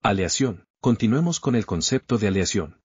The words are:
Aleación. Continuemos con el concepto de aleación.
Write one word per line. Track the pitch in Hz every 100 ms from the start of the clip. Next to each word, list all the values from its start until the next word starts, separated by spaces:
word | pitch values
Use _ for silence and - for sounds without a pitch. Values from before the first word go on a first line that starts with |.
| 117
Aleación. | 98 90 - 131 92 _ _
Continuemos | 131 117 110 135 170 165
con | - 120
el | 101
concepto | 85 - 127 - 120
de | 101
aleación. | 95 87 101 78 -